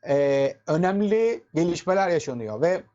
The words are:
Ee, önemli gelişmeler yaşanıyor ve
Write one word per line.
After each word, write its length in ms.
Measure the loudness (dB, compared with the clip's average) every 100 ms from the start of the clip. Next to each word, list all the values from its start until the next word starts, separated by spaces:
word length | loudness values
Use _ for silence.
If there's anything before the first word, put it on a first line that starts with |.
| 0
Ee, 480 | 2 2 2 0 -4 -2
önemli 760 | 0 0 0 0 2 2 -2 _ -2
gelişmeler 540 | 0 -2 -2 0 2
yaşanıyor 520 | 0 -2 -8 -8 -2
ve 220 | 0 -2 -6